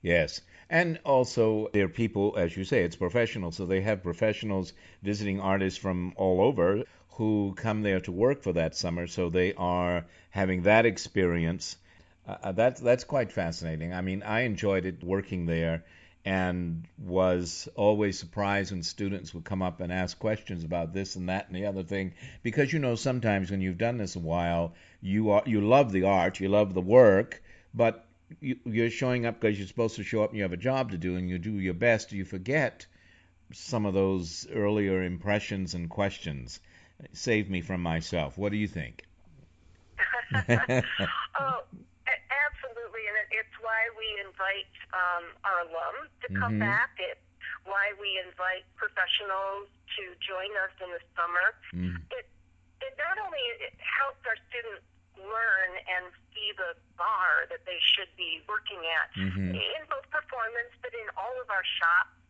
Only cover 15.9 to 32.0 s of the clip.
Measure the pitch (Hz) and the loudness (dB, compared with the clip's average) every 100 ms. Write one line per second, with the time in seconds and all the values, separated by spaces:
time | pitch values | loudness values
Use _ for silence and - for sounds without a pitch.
15.9 | - - _ - 95 92 90 87 82 82 | -20 -20 _ -2 0 2 0 -2 -4 -8
16.9 | - 92 90 92 90 87 - - - 104 | -12 -2 4 4 4 0 -8 -12 2 4
17.9 | 107 104 95 85 - 101 101 95 95 82 | 4 2 0 -8 -2 0 2 0 -4 -6
18.9 | - 101 98 90 85 82 95 92 85 87 | -4 -4 -4 -8 -12 -6 -2 -2 -2 -4
19.9 | 92 90 - 110 107 - 90 80 87 82 | -2 -2 -2 -2 -2 -4 -8 -4 -2 -2
20.9 | 95 95 92 90 92 - 90 104 95 85 | -4 -6 -6 -4 -4 -4 -6 -4 -4 -4
21.9 | 98 92 - 131 - 120 117 139 156 131 | -4 -4 -8 -18 -8 -4 0 2 2 0
22.9 | 117 139 127 113 101 92 98 92 87 113 | 0 0 0 2 2 2 0 -2 0 -2
23.9 | 120 95 87 82 85 85 85 85 - - | -2 -4 -4 -2 0 2 2 0 -6 -20
24.9 | _ 95 101 110 101 123 107 104 131 131 | _ 0 2 6 4 6 2 6 6 6
25.9 | 95 92 98 87 95 95 104 104 92 90 | 4 4 4 4 2 2 4 4 0 8
26.9 | 120 117 95 113 - - - - 113 117 | 10 12 10 4 -6 -16 -20 -14 2 2
27.9 | - - _ _ 156 139 127 - 110 117 | 2 -16 _ _ -10 -6 -6 -4 0 0
28.9 | 117 131 123 117 113 113 104 95 - 113 | 0 -2 0 -2 0 0 0 -4 -2 -2
29.9 | 110 98 113 107 107 95 87 117 131 120 | -2 -4 0 0 0 -4 -2 0 0 -2
30.9 | 92 90 90 90 90 92 104 92 87 117 | -2 -2 -2 -2 -4 -4 -2 -2 2 4
31.9 | 110 | 4